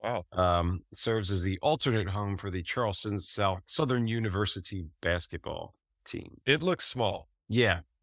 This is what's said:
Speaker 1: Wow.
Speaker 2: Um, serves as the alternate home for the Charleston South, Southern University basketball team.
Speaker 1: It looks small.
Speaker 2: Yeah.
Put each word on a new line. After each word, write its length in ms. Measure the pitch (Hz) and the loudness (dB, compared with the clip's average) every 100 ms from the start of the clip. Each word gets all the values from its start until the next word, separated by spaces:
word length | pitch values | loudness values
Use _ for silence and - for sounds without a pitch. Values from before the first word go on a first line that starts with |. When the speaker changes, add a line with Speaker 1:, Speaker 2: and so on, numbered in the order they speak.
Speaker 1:
Wow. 220 | 110 117 - | -4 -4 -4
Speaker 2:
Um, 520 | 90 90 87 87 90 - | 2 4 4 2 -2 -6
serves 360 | - - 113 95 | -4 0 2 2
as 120 | 95 | 0
the 160 | 92 95 | 0 0
alternate 480 | 147 156 139 110 92 | 0 2 2 0 0
home 260 | 98 101 98 | -2 -2 -4
for 120 | 101 | -4
the 120 | 92 | -6
Charleston 560 | 85 127 113 98 107 101 | -4 -2 0 0 0 0
South, 400 | - - 98 92 - | -2 2 2 0 0
Southern 400 | - 143 123 113 | 2 4 2 2
University 800 | 117 110 95 104 98 - 98 78 _ | 0 0 0 0 0 -4 -6 -8 _
basketball 720 | 82 87 - 85 - 82 - _ _ _ | 0 0 -2 -6 -8 -10 -10 _ _ _
team. 360 | - - - - - | -10 -10 -10 -12 -2
Speaker 1:
It 160 | 147 | 0
looks 220 | 180 175 - | 0 0 0
small. 420 | 127 107 95 - _ _ | 2 -2 -2 -10 _ _
Speaker 2:
Yeah. 320 | 113 113 82 - _ | 2 4 2 -2 _